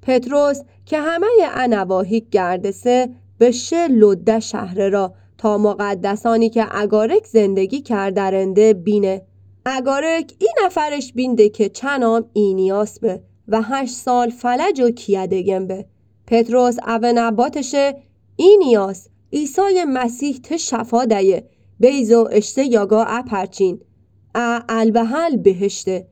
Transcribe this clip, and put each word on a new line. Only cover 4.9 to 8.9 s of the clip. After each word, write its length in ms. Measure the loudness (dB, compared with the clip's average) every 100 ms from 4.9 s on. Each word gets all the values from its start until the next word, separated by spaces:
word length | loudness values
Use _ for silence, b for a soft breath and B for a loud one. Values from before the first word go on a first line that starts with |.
| 0 -2 -8 b _
تا 200 | -2 2
مقدسانی 920 | 0 0 -4 -4 -4 -2 0 2 2
که 180 | 0 -2
اگارک 560 | -2 0 0 2 0 2
زندگی 540 | 2 2 0 -2 -4
کردرنده 920 | -4 -4 -2 -2 -2 0 0 4 4
بینه. 480 | 4 2